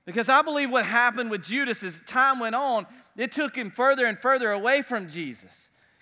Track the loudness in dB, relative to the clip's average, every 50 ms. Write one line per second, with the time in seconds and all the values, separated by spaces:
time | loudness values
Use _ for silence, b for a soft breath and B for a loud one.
0 | _ -6 -4 -2 2 4 4 4 4 4 0 0 0 0 2 0 0 2 2 2
1 | 2 2 2 0 -4 -4 -6 -6 -6 -4 -4 -2 -2 -2 -4 -4 -6 -10 -12 -12
2 | -14 -4 0 2 4 4 2 2 -2 -2 -2 -2 0 0 0 -2 -2 B B B
3 | B B B -6 -6 -4 -2 -2 -2 -2 -4 -6 -8 -8 -4 2 2 4 4 4
4 | 2 0 0 0 0 2 2 2 2 0 0 0 2 2 2 2 0 -2 -4 -6
5 | -6 -6 -8 -8 -8 -8 -10 -12 -16 -20 -20 -20 -20 b b b b b b b